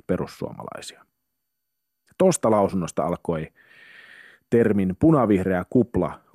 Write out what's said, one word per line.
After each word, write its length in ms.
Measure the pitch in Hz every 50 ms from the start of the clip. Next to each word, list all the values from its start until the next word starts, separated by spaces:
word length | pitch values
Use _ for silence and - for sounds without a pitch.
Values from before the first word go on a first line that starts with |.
| -
perussuomalaisia." 960 | - 92 85 73 - - - - - - - - - - - - - - - _ _ _ _ _ _ _ _ _ _ _ _ _ _ _ _ _ _ _ _ _ _ _
Tosta 340 | - 185 190 165 - - 113
lausunnosta 520 | 107 104 98 95 - 95 82 78 - - 73
alkoi 440 | 82 87 - - - 85 78 78 - _ _ _ _ _ - - - - - - - - - - - - _ _ -
termin 460 | - 117 113 107 101 101 95 92 90 -
punavihreä 640 | - 160 160 139 117 104 104 92 92 95 95 90 90 -
kupla 500 | - 127 113 - - 95 87 73 - - _ _